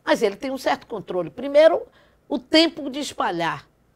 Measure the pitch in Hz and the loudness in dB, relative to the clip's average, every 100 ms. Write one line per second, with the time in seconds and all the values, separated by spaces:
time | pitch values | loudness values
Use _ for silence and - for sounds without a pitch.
0 | - 202 202 202 269 262 302 277 - 220 | -4 0 0 -2 -8 -6 -4 -4 -6 -14
1 | - 180 160 - 277 285 320 339 - _ | -6 -6 -6 -8 0 6 6 4 -6 _
2 | _ _ _ 302 - 311 330 - 277 269 | _ _ _ -8 2 4 4 0 -10 -8
3 | 277 - 226 170 165 143 - _ _ | -10 -4 -4 -2 -4 -6 -14 _ _